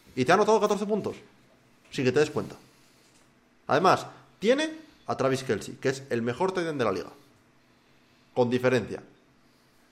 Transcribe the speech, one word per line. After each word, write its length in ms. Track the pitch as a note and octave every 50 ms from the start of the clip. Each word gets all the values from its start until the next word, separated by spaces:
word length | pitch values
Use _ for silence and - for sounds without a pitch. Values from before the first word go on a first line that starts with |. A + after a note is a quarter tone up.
| _ - -
y 100 | B2+ B2+
te 60 | C#3
ha 40 | E3+
anotado 240 | G#3 G#3 G#3+ A3 G#3+
catorce 260 | G3+ G#3 G#3 F#3+ G#3
puntos, 300 | G3 A3 G3 - G#2+ - - - - - _ _ _ _ _ _ _ _ _ _ _
sin 160 | - - C3
que 60 | B2+
te 80 | B2 D3
des 100 | D3+ D3
cuenta. 260 | - A2 F#2 C#2+ - - - - _ _ _ _ _ _ _ _ _ _ _ _ _ _ _ _ _ _ _
Además, 400 | - B2 D3+ F#3 F3+ C#3+ - - - - - - - _ _
tiene 320 | F#3 G#3+ C4 C#4+ D#4 D#4+ - - - - - _ _ -
a 100 | - -
Travis 260 | C3 C3 C3+ C3 C3
Kelce, 340 | - A2 G2 - - - -
que 120 | - C3+
es 140 | C3+ C3+ - -
el 100 | B2 A#2
mejor 300 | A2+ B2 A#2+ - F#3 F#3+
tight 160 | F#3 F#3 E3+ E3
end 100 | D3+ C#3
de 80 | A#2
la 60 | G#2+
liga. 180 | F#2+ F2+ - - - - - _ _ _ _ _ _ _ _ _ _ _ _ _ _ _ _ _ _ _ _ _ _
Con 140 | B2 B2 A#2
diferencia. 500 | B2 A#2+ B2 B2+ B2+ A#2+ G2 - G2 - - - _ _ _ _ _ _ _ _ _ _ _ _ _ _ _ _